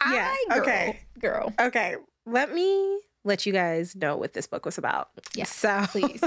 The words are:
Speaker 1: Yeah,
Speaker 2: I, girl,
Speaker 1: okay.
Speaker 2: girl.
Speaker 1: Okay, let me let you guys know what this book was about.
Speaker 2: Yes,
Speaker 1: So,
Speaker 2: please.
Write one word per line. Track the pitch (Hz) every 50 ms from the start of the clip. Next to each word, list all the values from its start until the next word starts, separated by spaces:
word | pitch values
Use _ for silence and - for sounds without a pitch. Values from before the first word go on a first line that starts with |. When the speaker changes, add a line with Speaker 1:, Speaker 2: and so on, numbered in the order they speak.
| 285 302
Speaker 1:
Yeah, | 359 240 381 480
Speaker 2:
I, | 539 539 508 415
girl, | 226 262
Speaker 1:
okay. | 302 - 233 190 175 202 214 - - - - 240
Speaker 2:
girl. | 233 202 - - - - 214 -
Speaker 1:
Okay, | 233 247 - 240 208 175 - - - _ _ _ -
let | 233 233 247 285 294 -
me | 339 359 381 392 392 392 392 392 403 - _ _ _ -
let | 202 202 190 -
you | 202 190
guys | 190 175 170 165 165 170 175 -
know | 190 165 147 143 -
what | - - -
this | - -
book | - - - -
was | 156 170
about. | - - - - - - - - - - - -
Speaker 2:
Yes, | - - - -
Speaker 1:
So, | - - 214 202 196 202 190
Speaker 2:
please. | - 208 185 - - - -